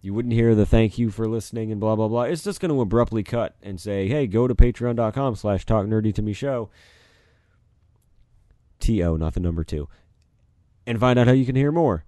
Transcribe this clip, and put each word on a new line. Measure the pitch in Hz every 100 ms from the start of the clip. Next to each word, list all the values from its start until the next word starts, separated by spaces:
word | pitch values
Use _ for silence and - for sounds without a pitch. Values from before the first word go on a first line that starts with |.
You | 95
wouldn't | 101 120
hear | 117 117
the | 107 101
"Thank | 117 113 107
you | 117
for | 101 113
listening" | 113 107 117 110
and | 107
blah, | 110 110
blah, | 107
blah. | 117
It's | 123 165
just | 202 190
gonna | 180 143
abruptly | 113 113 117 113
cut | 101 120 98 _
and | - 92
say, | 107 98 98
"Hey, | 143 131
go | 104 123
to |
patreon | 120 123 113 123 117
dot | 113
com | 107 139 107
slash | 107 98
talk | - 110 101
nerdy | 110 107
to | 104
me | 107
show." | 101 139 127 104 _ _ _ _ _ _ _ _ _ _ _ _ _ _ _ _ _ _ _ _ _
T | - 110
O, | 85 80
not | 80
the | 85
number | 87 82
two. | 80 78 71 - _ _ _ _ _ _ _ _ -
And | 117
find | 123 123
out | 123
how |
you | 131 123
can | 131
hear | 143
more. | 165 151 85